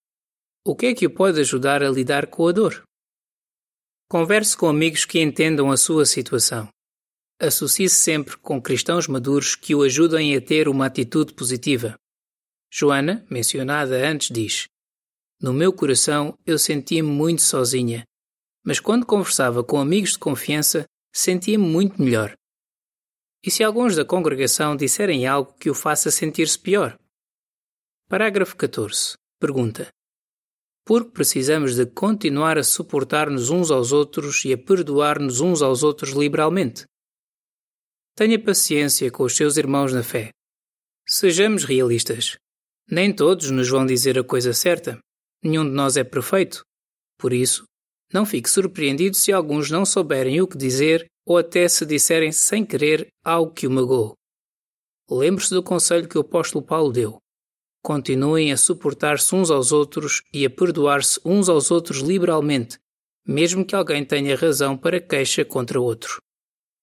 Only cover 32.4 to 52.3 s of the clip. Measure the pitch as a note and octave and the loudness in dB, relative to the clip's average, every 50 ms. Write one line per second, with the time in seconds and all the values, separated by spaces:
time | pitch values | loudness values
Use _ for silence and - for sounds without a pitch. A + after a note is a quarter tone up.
32.4 | D#3 D#3+ D#3+ D3+ C3+ - - - E3 - - C#3+ C3+ B2+ - D3+ D3+ D3 C#3+ C3 | 0 2 2 2 0 0 -2 -2 -4 -4 -2 -2 -2 0 0 0 0 0 -2 -2
33.4 | A#2+ - D#3+ F3+ F3 D#3 D3 C3 A#2+ A#2+ C#3 D3 D3 C#3+ - - C#3+ C#3+ C#3 - | -2 0 0 0 2 2 2 2 2 2 2 2 2 0 -2 -6 -6 -4 -4 -4
34.4 | - C3+ C3 A#2+ - - G3 F3+ E3 C#3+ C#3+ C#3+ D3 D3 D3 D3 C#3+ C3+ B2 A#2+ | -2 -2 -2 -2 0 2 2 2 2 2 0 2 2 2 0 0 -2 -2 -2 0
35.4 | D#3+ F#3 F3+ D3+ D3 C3 C3+ B2+ C#3+ D3+ D3 - - C3+ C3+ C#3+ D3 D3 C#3+ - | 2 2 2 2 2 2 2 2 2 2 0 0 -4 -4 -2 0 0 2 2 2
36.4 | D#3 - F3 G3 E3+ A#2+ A2+ - - _ _ _ _ _ _ _ _ _ _ _ | 2 2 2 0 0 -2 -4 -8 -16 _ _ _ _ _ _ _ _ _ _ _
37.4 | _ _ _ _ _ _ _ _ _ _ _ _ _ _ _ - G#3+ A3 A3+ A3 | _ _ _ _ _ _ _ _ _ _ _ _ _ _ _ 0 2 2 2 2
38.4 | A3+ - F#3+ - - - D#3 D3 D3 C#3+ - - C#3 B2 A#2 - C3+ B2 - - | 2 0 0 2 2 2 2 0 2 2 0 0 -2 -2 -2 -2 -2 0 0 0
39.4 | D#3 D3 C#3+ D#3 D3 C3+ C#3 C#3 C#3 C3+ C3 B2+ A2+ - - B2 A2 A2 - _ | 0 2 2 0 0 0 0 0 0 0 0 -2 -2 -4 -6 -8 -8 -10 -14 _
40.4 | _ _ _ _ _ _ _ _ _ _ _ _ _ - - - - F#3 E3 F3 | _ _ _ _ _ _ _ _ _ _ _ _ _ -6 -2 2 2 2 4 4
41.4 | G3+ A3 G#3+ F#3 D3 C#3 C3+ B2+ C3 A#2+ A#2+ A#2 - - A#2 A2+ A#2 - - - | 2 2 2 0 -2 0 2 2 2 2 2 0 -2 -4 -4 -4 -6 -6 -8 -10
42.4 | _ _ _ _ _ _ _ _ _ - - E3+ F#3+ G3+ G3 G#3 D3 E3 F#3+ F3+ | _ _ _ _ _ _ _ _ _ -6 -2 0 2 2 2 2 4 4 4 2
43.4 | C#3 C3+ C3+ C3 B2+ B2 C3 C3+ C3 C3 C3 B2 B2 C3+ B2 C3 B2+ B2+ D3 B2+ | 0 -2 0 0 0 2 2 2 2 2 0 0 0 0 0 0 -2 -2 -2 -2
44.4 | A#2+ B2 A#2 - - F3+ F3 E3+ - D#3+ A2 A2+ _ _ _ _ _ _ _ _ | 0 0 -2 0 0 0 0 0 -4 -8 -12 -12 _ _ _ _ _ _ _ _
45.4 | - D#3+ D#3 D#3+ D#3 C#3+ C3+ C#3+ C#3 C3+ B2+ C#3 B2+ - - C3+ A#2 - - G3 | -4 -2 0 0 0 0 0 0 0 0 0 0 -2 -2 -4 -6 -2 0 0 0
46.4 | F#3 F#3+ - - - _ _ _ _ _ _ _ _ _ _ _ - B2+ B2 B2 | 0 0 -4 -10 -18 _ _ _ _ _ _ _ _ _ _ _ -4 -2 0 0
47.4 | B2+ B2+ - - - _ _ _ _ _ _ _ _ _ - F#3 G#3+ G#3 - - | 0 0 -2 -4 -6 _ _ _ _ _ _ _ _ _ -2 -2 -2 0 -2 -4
48.4 | A#2 - - G3 F#3+ F3+ F#3 - D#3 C#3 C3+ C#3 F3+ G3 F#3+ - - - G3 F#3+ | -2 0 0 0 0 -2 -2 -2 -2 -2 0 0 0 0 0 0 2 2 2 2
49.4 | E3 D3+ D3 D3+ D3 C#3 D#3 E3+ G3 F#3 - G3 F3 D3 D#3 C3 C3 C3 C3+ E3 | 0 0 -2 -2 -2 -2 -2 0 0 0 0 0 0 0 0 -2 0 0 0 0
50.4 | F#3 F#3 - C3+ C#3 C3 B2+ C3+ D3 D#3+ D#3+ E3 E3 - _ _ _ - E3+ F3 | 0 -2 -2 -4 -4 -2 0 2 2 2 2 2 0 -6 _ _ _ 2 2 2
51.4 | E3 E3+ - F3+ F3 E3+ - - E3 D3+ D3+ C#3+ - - E3 E3 D#3+ D#3 | 2 2 2 2 2 2 2 0 0 0 0 0 2 2 2 2 0 0